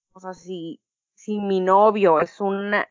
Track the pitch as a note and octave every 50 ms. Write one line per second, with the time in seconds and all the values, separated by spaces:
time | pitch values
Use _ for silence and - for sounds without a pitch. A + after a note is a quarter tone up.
0 | _ _ _ F#3 F#3 F#3 F#3 F3+ _ F3+ F#3 F3 E3 E3 - - _ _ _ _
1 | _ _ _ _ _ A3 G#3+ G#3 G3+ G3 G3 F#3+ F#3 F#3 F#3+ G3 G#3 A3 G#3 G#3+
2 | G3 F3+ D#3+ D3+ F3 - - - G3+ G3 G3 G3 G3+ G3+ G#3 G3+ - -